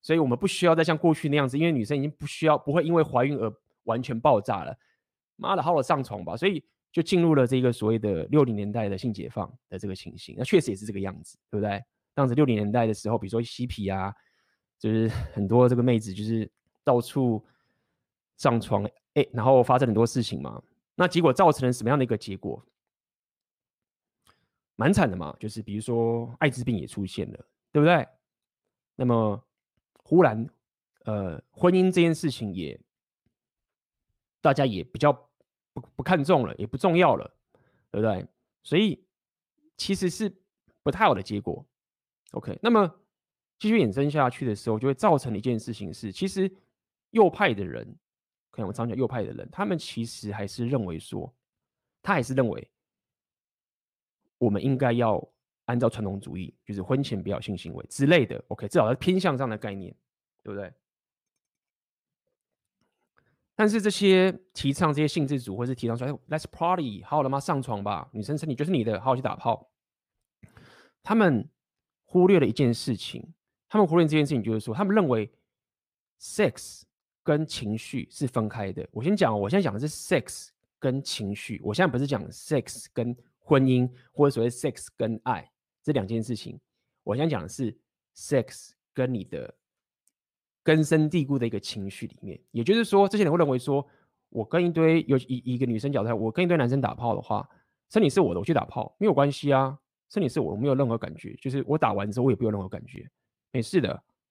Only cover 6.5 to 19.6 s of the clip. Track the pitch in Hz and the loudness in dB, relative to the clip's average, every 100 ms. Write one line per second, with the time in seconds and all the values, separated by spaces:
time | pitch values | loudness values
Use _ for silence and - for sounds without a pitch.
6.5 | 180 _ _ _ - 160 180 170 151 123 | -2 _ _ _ -4 0 2 4 4 4
7.5 | 131 127 120 107 113 107 87 - 147 131 | 2 2 0 0 0 0 -2 2 2 4
8.5 | 104 104 110 104 98 123 101 60 - 95 | 0 -4 -4 -4 -4 -4 -6 -8 -8 -10
9.5 | - _ - 101 95 87 - - - 127 | -12 _ -10 -10 -10 -14 -18 -16 -8 2
10.5 | 185 139 98 107 98 95 - 82 - _ | 2 2 -6 -6 -6 -6 -8 -18 -20 _
11.5 | 104 104 101 - _ _ - 131 120 143 | -4 -4 -4 -10 _ _ -2 0 2 2
12.5 | 110 104 120 113 107 104 117 98 113 117 | 2 0 0 0 -2 -2 -4 -2 -4 -6
13.5 | - 127 - 98 95 95 - _ _ _ | -8 -8 -6 -4 -4 -6 -10 _ _ _
14.5 | _ _ _ 107 110 113 - - - 98 | _ _ _ -2 0 0 -2 -6 -4 2
15.5 | 117 123 123 123 113 104 95 107 113 104 | 6 6 4 2 0 -2 -8 -4 -4 -6
16.5 | _ _ _ - 123 117 143 127 110 _ | _ _ _ 0 0 0 -2 0 0 _
17.5 | _ _ _ _ _ _ _ _ _ 139 | _ _ _ _ _ _ _ _ _ 0
18.5 | 117 - 101 104 _ _ - - 123 113 | 0 0 -2 -2 _ _ -2 -2 0 4
19.5 | 131 | 6